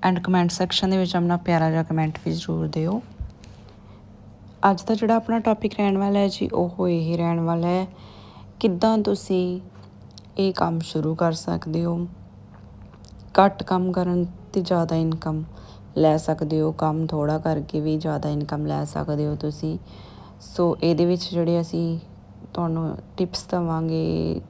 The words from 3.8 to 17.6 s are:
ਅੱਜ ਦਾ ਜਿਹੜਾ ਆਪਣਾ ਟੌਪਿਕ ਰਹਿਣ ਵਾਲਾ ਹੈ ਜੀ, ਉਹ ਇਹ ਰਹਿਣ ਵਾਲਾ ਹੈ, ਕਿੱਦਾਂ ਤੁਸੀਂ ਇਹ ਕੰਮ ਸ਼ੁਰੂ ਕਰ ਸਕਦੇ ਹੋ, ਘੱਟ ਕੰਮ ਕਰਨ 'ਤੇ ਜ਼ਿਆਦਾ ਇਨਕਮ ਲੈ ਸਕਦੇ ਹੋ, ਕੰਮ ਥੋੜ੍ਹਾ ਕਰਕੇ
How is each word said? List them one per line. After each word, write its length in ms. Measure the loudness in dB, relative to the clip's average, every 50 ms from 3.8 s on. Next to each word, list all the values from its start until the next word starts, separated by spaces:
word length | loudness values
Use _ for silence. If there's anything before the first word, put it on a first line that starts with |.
| -20 -20 -20 -20 -20 -20 -20 -20 -20 -20 -20 -20 -20 -20 -16 2 4 4
ਅੱਜ 100 | 4 4 2 -2
ਦਾ 80 | 0
ਜਿਹੜਾ 200 | 0 2 2 2
ਆਪਣਾ 240 | 2 2 0 -2 0
ਟੌਪਿਕ 340 | 2 2 0 2 0 -4 -2 0
ਰਹਿਣ 180 | 0 2 2 2
ਵਾਲਾ 220 | 2 2 2 2
ਹੈ 80 | 2 2
ਜੀ, 220 | 0 -2 -4 -2 0
ਉਹ 340 | 0 0 0 0 0 0 2
ਇਹ 300 | 2 2 0 0 0 0
ਰਹਿਣ 220 | 2 2 2 2
ਵਾਲਾ 280 | 2 0 0 2 2 2
ਹੈ, 200 | 2 0 0 -2 -8 -16 -18 -18 -18 -18 -20 -20 -20 -20 -20 -20 -14 0
ਕਿੱਦਾਂ 380 | 0 2 2 4 4 4 4 4
ਤੁਸੀਂ 600 | 4 2 0 0 0 0 0 0 2 0 -2 -6 -8 -12 -20 -20 -20 -20 -20 -20 -20 -20 -20 -20 -20 -14 -4 0
ਇਹ 160 | 0 0 2
ਕੰਮ 260 | 2 2 2 2 0
ਸ਼ੁਰੂ 360 | -4 -2 -2 -2 0 0 0
ਕਰ 160 | 2 2 2
ਸਕਦੇ 540 | 2 0 -2 -2 -2 -2 -2 -2 -2 -2 0
ਹੋ, 220 | 0 0 -2 -4 -6 -8 -14 -20 -20 -20 -20 -20 -20 -20 -20 -20 -20 -18 -18 -20 -18 -20 -20 -20 -20 -18 -18 -18 0 6 6
ਘੱਟ 240 | 6 6 6 2 -4
ਕੰਮ 280 | 0 0 0 2 0
ਕਰਨ 320 | 0 0 0 0 2 0 0
'ਤੇ 380 | -2 -4 -12 -18 -6 -4 -4
ਜ਼ਿਆਦਾ 340 | 0 2 2 2 2 2 2
ਇਨਕਮ 480 | 2 2 0 0 -2 -4 -4 -4 -4 -6 -8 -12 -18 -18 -18 -18 -20 -20 -8 0 4
ਲੈ 200 | 6 6 6 4
ਸਕਦੇ 440 | 2 0 -2 -2 0 0 0 2
ਹੋ, 100 | 2 0
ਕੰਮ 360 | 0 0 0 0 0 0 -2 -2
ਥੋੜ੍ਹਾ 300 | 0 0 0 0 0 0
ਕਰਕੇ 420 | 0 0 0 0